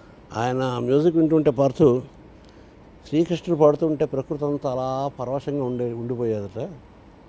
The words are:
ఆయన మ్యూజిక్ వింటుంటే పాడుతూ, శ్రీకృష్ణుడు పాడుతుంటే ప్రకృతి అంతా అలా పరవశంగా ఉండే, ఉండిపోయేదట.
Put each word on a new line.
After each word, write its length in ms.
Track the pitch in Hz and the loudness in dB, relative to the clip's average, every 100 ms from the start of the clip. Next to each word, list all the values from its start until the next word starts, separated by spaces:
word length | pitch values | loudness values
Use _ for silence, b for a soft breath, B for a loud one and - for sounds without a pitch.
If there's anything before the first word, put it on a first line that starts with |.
| B B - 107 | B B -10 -4
ఆయన 420 | 120 127 131 120 | -2 -2 -2 -2
మ్యూజిక్ 360 | 120 139 170 165 | 0 2 4 2
వింటుంటే 360 | 160 160 147 | 2 4 2
పాడుతూ, 500 | 123 139 127 151 123 - - - - B B B B - - - | 2 0 4 4 4 -2 -18 -20 -20 B B B B -20 -20 -4
శ్రీకృష్ణుడు 500 | 147 170 165 - 156 | 0 0 -2 -2 4
పాడుతుంటే 460 | 151 147 165 143 151 | 4 4 0 0 -2
ప్రకృతి 400 | 135 135 147 147 | -2 -6 -4 -4
అంతా 260 | 143 139 | -2 -4
అలా 400 | 127 131 131 139 135 | -4 -4 -4 -6 -6
పరవశంగా 440 | 123 139 143 143 | -6 -6 -4 -4
ఉండే, 300 | 127 123 120 | -4 -4 -4
ఉండిపోయేదట. 760 | 117 120 120 117 107 101 104 175 139 - - - - | -6 -6 -4 -2 -2 -6 -10 -10 -12 -20 -20 -20 -20